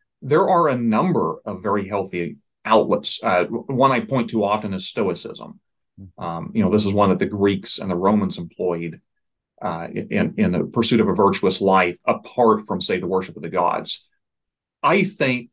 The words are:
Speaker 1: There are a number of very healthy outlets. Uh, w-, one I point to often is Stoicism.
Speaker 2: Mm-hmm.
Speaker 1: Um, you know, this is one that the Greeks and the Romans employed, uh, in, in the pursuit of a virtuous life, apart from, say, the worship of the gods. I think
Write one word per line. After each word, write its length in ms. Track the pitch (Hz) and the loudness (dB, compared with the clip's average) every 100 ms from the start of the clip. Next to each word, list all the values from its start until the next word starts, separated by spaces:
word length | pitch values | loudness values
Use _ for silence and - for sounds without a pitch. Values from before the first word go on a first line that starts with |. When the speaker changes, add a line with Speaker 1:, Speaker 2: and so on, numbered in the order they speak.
| _ _ | _ _
Speaker 1:
There 280 | 135 156 180 | 0 2 4
are 200 | 175 156 | 4 4
a 60 | 123 | 2
number 580 | 117 110 180 127 82 - 107 | 0 2 2 2 0 -4 -8
of 160 | 92 | -8
very 260 | 101 101 95 | -2 -2 -2
healthy 500 | 101 95 87 85 - _ _ | -4 -4 -4 -6 -8 _ _
outlets. 560 | 110 110 104 104 - - | 2 2 4 0 -2 -4
Uh, 220 | 110 90 | 0 0
w-, 200 | 87 117 - | 0 -4 -4
one 240 | 127 135 | 2 2
I 80 | 123 | 2
point 300 | 107 131 113 | 0 -2 -2
to 120 | 113 101 | -2 0
often 280 | 107 107 | -2 -2
is 140 | 95 - | -6 -6
Stoicism. 720 | - 98 85 - - - - _ _ _ - | -2 -2 -4 -8 -12 -16 -18 _ _ _ -20
Speaker 2:
Mm-hmm. 240 | 95 - | -20 -12
Speaker 1:
Um, 280 | 87 85 82 113 | -8 -8 -6 0
you 80 | |
know, 80 | 92 | 2
this 140 | 107 104 | 2 2
is 80 | |
one 160 | 101 98 | 2 4
that 100 | 92 | 2
the 60 | 92 | 0
Greeks 520 | 101 101 98 - - | 0 0 0 -2 -4
and 140 | 95 | -2
the 40 | 87 | 0
Romans 420 | 95 104 92 90 | 2 2 0 -4
employed, 640 | 85 - 92 85 85 82 _ _ _ _ _ _ | -10 -4 -4 -2 -6 -10 _ _ _ _ _ _
uh, 260 | 90 82 - | -8 -8 -8
in, 400 | - - 107 - - | -10 -6 -2 -2 0
in 140 | 92 | 0
the 100 | 87 - | 0 -2
pursuit 340 | 120 113 113 | 0 2 4
of 60 | 95 | 2
a 40 | |
virtuous 480 | 92 98 95 95 - | 4 2 4 0 2
life, 360 | 95 95 90 85 - | 4 4 2 -2 -2
apart 640 | 98 - - 113 107 - | -4 -4 2 4 4 0
from, 140 | 90 | -4
say, 180 | - 90 | -2 -2
the 80 | 90 | 0
worship 280 | 95 90 80 | -2 -2 -10
of 60 | |
the 60 | 85 | -6
gods. 580 | 87 87 - - - _ _ _ _ _ _ _ - | -2 0 -2 -6 -10 _ _ _ _ _ _ _ -2
I 200 | 143 190 | 2 2
think 460 | - - 135 123 120 | 0 0 -2 -2 -6